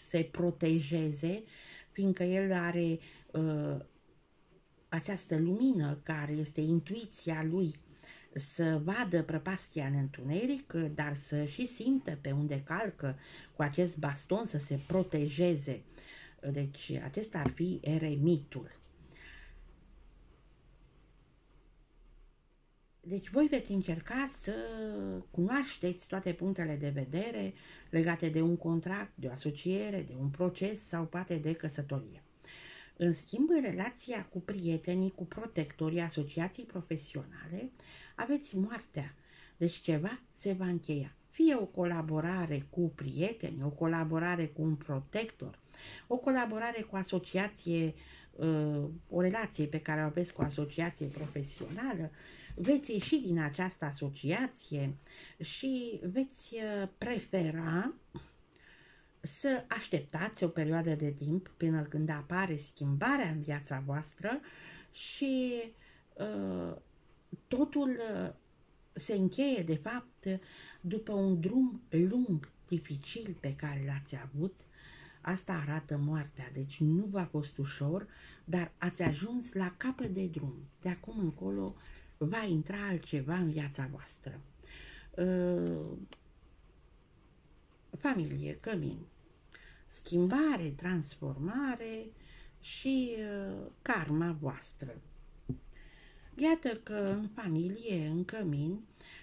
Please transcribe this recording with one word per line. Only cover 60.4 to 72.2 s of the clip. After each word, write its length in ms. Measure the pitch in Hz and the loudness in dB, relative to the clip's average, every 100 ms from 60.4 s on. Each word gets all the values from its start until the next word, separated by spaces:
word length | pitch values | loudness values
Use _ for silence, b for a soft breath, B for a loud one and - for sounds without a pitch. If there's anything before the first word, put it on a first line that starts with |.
o 40 | 170 | 0
perioadă 480 | 165 151 165 165 151 | 2 2 2 2 2
de 160 | 147 | 0
timp 400 | 143 143 180 180 - | 0 0 0 -2 -2
până 240 | 165 160 | 2 2
când 280 | 151 151 156 | 0 0 0
apare 480 | 147 143 180 190 147 | -2 -2 0 0 -2
schimbarea 720 | - - 143 139 240 277 185 | -6 -4 0 2 4 4 2
în 120 | 156 | 0
viața 420 | 147 147 143 135 139 | -2 -4 -4 -4 -2
voastră 540 | 143 151 - 202 277 B B B B B | -2 -4 -6 -4 -4 B B B B B
și, 640 | - - - 277 262 254 240 226 B B B _ | -14 -12 -2 2 2 2 -2 -4 B B B _
uh, 640 | - 208 202 196 90 87 - - - - - _ - - | -6 -4 -2 -2 -2 -4 -6 -14 -20 -20 -20 _ -16 0
totul, 520 | 254 294 294 269 240 226 | 2 4 2 2 0 -2
uh, 200 | 196 185 - _ _ _ _ _ | -2 -4 -6 _ _ _ _ _
se 200 | - - | -8 0
încheie, 500 | 202 185 - 277 240 | 4 4 4 2 2
de 120 | 165 156 | 2 0
fapt, 640 | - 147 - _ 190 190 B B B B | 0 -6 -8 _ -4 -4 B B B B
după 320 | 175 214 - | -4 -2 0
un 260 | 202 196 175 | 2 4 4
drum 420 | 180 254 254 - - | 4 4 4 2 0
lung, 640 | 160 185 247 | 4 6 4